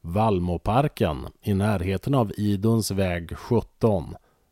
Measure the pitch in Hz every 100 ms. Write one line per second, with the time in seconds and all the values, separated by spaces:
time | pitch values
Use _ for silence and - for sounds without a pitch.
0 | 85 90 113 95 87 85 - 113 143 -
1 | 98 71 69 - - 98 104 101 87 95
2 | - 139 107 - 104 98 110 113 104 95
3 | 95 87 85 - - 117 - _ 117 98
4 | 67 - _ _ _